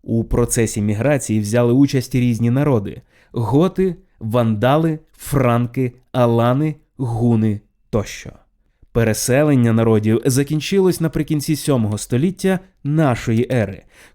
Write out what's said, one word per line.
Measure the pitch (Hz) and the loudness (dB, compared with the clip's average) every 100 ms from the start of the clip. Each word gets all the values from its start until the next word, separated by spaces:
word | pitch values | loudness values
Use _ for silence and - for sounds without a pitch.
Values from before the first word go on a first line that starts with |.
У | - 117 | -2 -4
процесі | - - 117 - 110 - | 0 -2 0 0 -2 -2
міграції | 104 104 135 143 - 107 | -2 0 0 0 0 -2
взяли | 101 117 120 | 0 0 2
участь | 127 139 139 - | 4 2 0 -2
різні | 131 123 113 117 | -2 0 0 0
народи: | 123 147 120 101 - _ _ _ | 0 2 0 -2 -12 _ _ _
готи, | - 107 139 185 185 190 170 _ _ | -6 0 2 2 0 -4 -4 _ _
вандали, | 110 120 113 107 120 147 165 156 _ | -4 0 0 0 2 2 0 -4 _
франки, | _ - 139 123 120 120 131 127 - _ | _ -4 0 2 0 -2 -4 -6 -8 _
алани, | 127 120 117 117 131 156 147 _ - | 0 2 2 2 0 -2 -6 _ -8
гуни | 131 113 120 113 110 104 _ _ _ | -6 -2 2 2 0 -2 _ _ _
тощо. | 110 98 - - - _ _ _ _ _ | -6 -4 -14 -18 -20 _ _ _ _ _
Переселення | 117 113 110 - 127 151 135 117 | 0 0 0 0 2 4 4 4
народів | 113 113 110 107 113 | 4 4 2 2 0
закінчилось | - 127 139 156 - 196 185 170 | 2 0 0 -4 0 2 2 0
наприкінці | 165 160 147 151 139 151 | -2 -4 -4 -4 -2 -2
сьомого | - 131 107 104 | 0 0 0 -4
століття | - 123 175 180 190 185 - _ | -4 -2 -2 -2 -2 -2 -6 _
нашої | 139 156 147 120 - 113 - | -4 0 0 0 -2 -2 0
ери, | 127 95 95 _ _ - | -2 -2 -8 _ _ -20